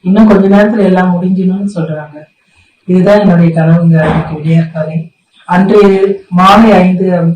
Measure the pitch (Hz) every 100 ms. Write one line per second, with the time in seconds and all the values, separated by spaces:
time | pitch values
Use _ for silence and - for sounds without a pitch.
0 | 180 214 214 190 196 202 214 226 190 185
1 | 185 175 185 190 185 190 202 175 165 151
2 | 151 147 - _ _ _ _ _ - 185
3 | 190 208 185 170 165 165 160 170 170 160
4 | 156 160 160 151 156 165 165 160 160 160
5 | - _ _ _ - 180 202 214 196 190
6 | 196 196 - 180 185 208 226 190 180 180
7 | 185 180 165